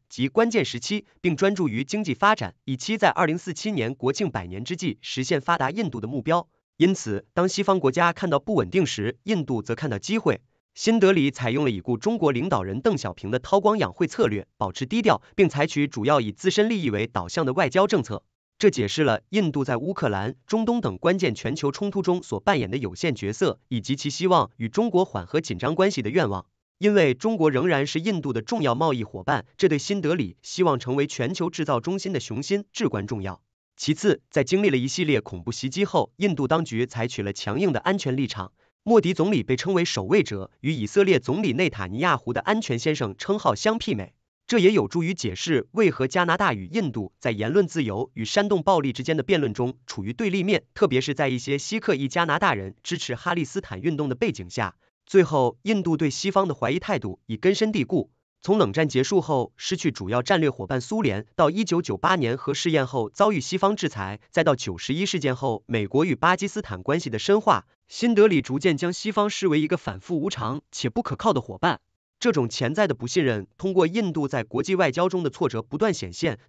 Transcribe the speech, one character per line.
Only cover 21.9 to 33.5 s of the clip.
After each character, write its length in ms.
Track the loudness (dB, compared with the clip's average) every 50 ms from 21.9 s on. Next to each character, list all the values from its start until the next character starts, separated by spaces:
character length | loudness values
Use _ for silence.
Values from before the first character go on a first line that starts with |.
突 100 | -2 -2
中 220 | 0 0 0 0 -2
所 160 | -6 -8 -2
扮 200 | 0 0 0 0
演 120 | 0 -2
的 60 | -4
有 180 | -4 -4 -6 -6
限 180 | -4 -4 -2 -2
角 180 | -2 -4 -6
色， 280 | -4 -2 -2 -4 -4 -4 _
以 120 | _ -6 -6
及 160 | -4 -4 -6
其 140 | -4 -4 -6
希 160 | -4 -2 2
望 240 | 4 4 4 2 0 -4
与 100 | -8 -8
中 220 | -2 0 0 0 2
国 160 | 2 2 0
缓 220 | 0 -2 -8 -6
和 120 | -4 -4 -4
紧 200 | -2 -4 -6 -4
张 160 | -2 -2 0
关 160 | 2 2 2
系 100 | 2 -2
的 80 | -4 0
愿 180 | 0 0 0
望。 200 | 0 -2 -4 -8 _ _ _ _ _ _ _
因 140 | 2 4 6
为 180 | 6 6 4 2
中 240 | 2 0 -2 2
国 140 | 2 2 4
仍 160 | 4 2 2
然 180 | 2 2 2 0
是 140 | 0 -2 -2
印 240 | -2 0 -2 -2 -2
度 100 | -2 -4
的 80 | -4
重 220 | -4 -4 -2 0 0
要 100 | 0 2
贸 220 | 2 2 0 0
易 80 | 0 -4
伙 200 | -6 -10 -6 -2
伴， 220 | -2 -2 -2 -2 _ _
这 140 | 0 2 2
对 80 | 2
新 240 | 0 0 -2 -2 0
德 140 | 0 0 0
里 200 | 0 -2 -4 -8 -12
希 220 | -16 -10 -2 0 2
望 160 | 2 2 2
成 160 | -2 -2 0
为 100 | 0 0
全 300 | -2 -2 -4 -4 -4 -2
球 160 | -4 -6 -4
制 120 | -4 -4 -2
造 160 | -2 -2 -2
中 200 | -2 -4 -4 -4
心 120 | -4 -4
的 80 | -4 -6
雄 220 | -6 -6 -8 -8
心 240 | -2 -2 -2 -2 -2 -6 -4
至 140 | -4 -2
关 180 | -2 -2 -4 -4
重 160 | -4 -6 -6
要。 220 | -6 -8 -10 -12 _ _